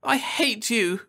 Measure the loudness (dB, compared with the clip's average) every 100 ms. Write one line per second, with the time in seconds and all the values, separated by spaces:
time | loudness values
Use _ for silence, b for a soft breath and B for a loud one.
0 | 2 0 0 0 0 0 0 0 2 -2